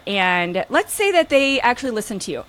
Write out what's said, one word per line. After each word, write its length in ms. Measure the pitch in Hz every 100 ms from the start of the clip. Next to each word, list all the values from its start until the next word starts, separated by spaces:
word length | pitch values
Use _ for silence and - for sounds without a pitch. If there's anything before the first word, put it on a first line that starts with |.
| -
and 580 | 196 185 180 175 185 -
let's 240 | 302 427
say 180 | - 403
that 180 | 349 -
they 300 | 277 269 269
actually 300 | 240 247 269
listen 280 | 214 - 196
to 120 | -
you, 140 | 123